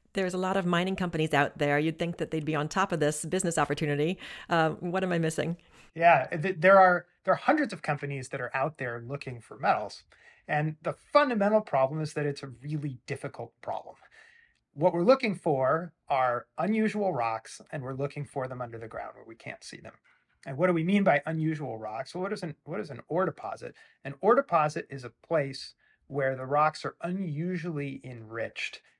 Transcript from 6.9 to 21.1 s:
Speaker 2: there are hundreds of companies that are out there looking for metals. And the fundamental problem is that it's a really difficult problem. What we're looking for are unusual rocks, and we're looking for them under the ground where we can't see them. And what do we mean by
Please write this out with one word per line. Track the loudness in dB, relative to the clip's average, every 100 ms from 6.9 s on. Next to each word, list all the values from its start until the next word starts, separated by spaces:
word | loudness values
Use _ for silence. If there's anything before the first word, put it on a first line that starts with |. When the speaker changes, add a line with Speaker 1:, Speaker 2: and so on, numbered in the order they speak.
| 8 -2 _
Speaker 2:
there | 0
are | 0
hundreds | 4 2 2
of | -4
companies | -4 -4 -4 -6 -8
that | -8
are | -6
out | -2 -2 -2
there | -6 -6
looking | -8 -10 -8 -12
for | -14 -4
metals. | 0 2 0 -12 -20 _ -20 -18 -4
And | 0 0 -2
the | -6
fundamental | -8 _ 4 6 4 4 4
problem | 2 2 2 0
is | -4
that | -2
it's | -4 -4
a | -10 -12
really | -8 -6 -6 -8 -10
difficult | -8 -8 -12 -14 _
problem. | -10 -8 -10 -20 _ -20 -20 _ _ _ _
What | 0 2
we're | 2
looking | 4 4 4
for | -2 0 2 2 0 -2 -12 -2
are | 0 2 0 -6 -6
unusual | -2 2 0 0 -2
rocks, | 0 -2 -4 -8 -20 -12
and | -10
we're | -8
looking | -6 -6 -6 -8
for | -6 -6
them | -8
under | -10 -10
the | -12
ground | -12 -12
where | -14
we | -20
can't | -18 -16 -16
see | -16 -18
them. | -18 -20 _ _ _ _
And | -12 0
what | 2
do |
we | 2
mean | 2 2
by | 4